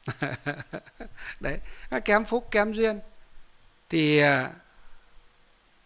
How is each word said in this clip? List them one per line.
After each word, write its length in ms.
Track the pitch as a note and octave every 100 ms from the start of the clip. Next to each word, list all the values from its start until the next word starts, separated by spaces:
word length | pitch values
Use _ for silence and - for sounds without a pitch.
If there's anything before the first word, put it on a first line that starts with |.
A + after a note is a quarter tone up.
| - -
<laughs> 20 | C#3 C3 D3 C#3 - D#3 - - - - - -
Đấy, 180 | - - - - -
nó 80 | C3
kém 200 | A3 G#3
phúc, 240 | A3 A#3+ -
kém 220 | G#3+ G#3
duyên. 280 | G#3+ A3 G#3 - - - - - - - _ -
Thì, 280 | E3 D3+ D3+
à, 320 | C#3+ C3+ B2+ E3+ - - - - - - - _ _ _ _ _